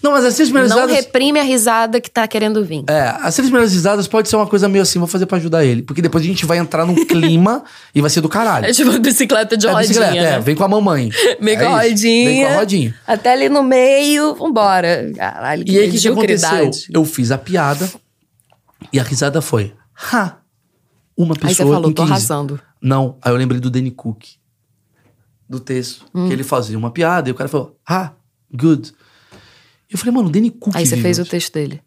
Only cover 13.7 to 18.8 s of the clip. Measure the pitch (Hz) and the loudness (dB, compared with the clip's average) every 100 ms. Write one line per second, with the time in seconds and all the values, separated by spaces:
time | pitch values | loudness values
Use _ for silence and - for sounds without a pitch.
13.7 | 254 254 269 285 294 302 - 330 226 208 | 4 4 4 2 2 0 -2 -2 0 2
14.7 | 185 170 170 - - 92 - 127 156 - | 2 0 -2 -4 -8 -8 -6 -6 -6 0
15.7 | 190 208 214 226 233 220 208 165 165 143 | 2 2 0 0 0 0 0 0 0 0
16.7 | - - 165 156 - 120 135 - 180 143 | -2 -4 -2 -2 -2 -2 -4 -4 -2 -2
17.7 | 143 185 - _ _ _ _ _ _ _ | -2 -6 -10 _ _ _ _ _ _ _
18.7 | _ | _